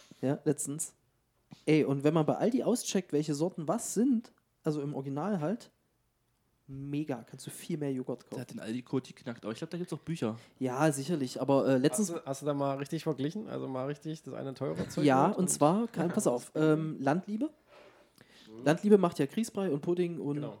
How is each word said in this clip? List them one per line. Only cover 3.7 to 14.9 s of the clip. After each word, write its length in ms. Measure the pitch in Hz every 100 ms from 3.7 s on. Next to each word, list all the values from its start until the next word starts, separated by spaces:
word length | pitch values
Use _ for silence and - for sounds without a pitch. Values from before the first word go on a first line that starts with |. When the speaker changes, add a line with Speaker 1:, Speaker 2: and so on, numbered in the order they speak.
| 214 -
Speaker 1:
sind, 380 | - 254 233 - _ _ _
also 160 | - 151
im 120 | 147
Original 460 | 147 139 139 180 202
halt, 300 | 151 233 - _ _ _ _ _ _ _ _ _ -
mega, 480 | 135 143 143 151 123 -
kannst 180 | 139 -
du 40 |
viel 260 | - - 165
mehr 160 | 147
Joghurt 300 | 131 127 123
Speaker 2:
Der 60 | -
Speaker 1:
kaufen. 100 | -
Speaker 2:
hat 100 | 123
den 80 | 117
Aldi-Code 520 | 101 120 120 135 -
geknackt, 320 | - - 120
aber 80 | 104
ich 60 | 113
glaub, 100 | 165
da 80 | 170
gibt's 160 | 175
auch 60 | 156
Bücher. 400 | - 165 113 117 - -
Speaker 1:
Ja, 320 | 127 127 156
sicherlich, 480 | 139 135 170 131 120
aber, 280 | 131 139 113
äh, 80 | 131
letztens 340 | 139 - 208
Speaker 3:
Hast 60 | 165
du, 60 | -
hast 160 | 139
du 40 | 147
da 80 |
mal 240 | 143 139 135
richtig 240 | 139 160
verglichen? 440 | 160 139 139 208 214
Also 200 | 131 131
mal 160 | 131 135
richtig 360 | 147 156 156
das 100 | -
eine 220 | 123 135
teure 340 | 127 135 165
Zeug 160 | -